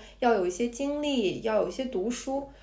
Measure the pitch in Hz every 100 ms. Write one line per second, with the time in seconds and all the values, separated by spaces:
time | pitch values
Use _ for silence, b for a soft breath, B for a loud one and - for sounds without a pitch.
0 | B B 240 214 180 180 240 240 277 294
1 | 294 262 185 - 220 214 180 214 254 185
2 | 214 240 - 277 277 B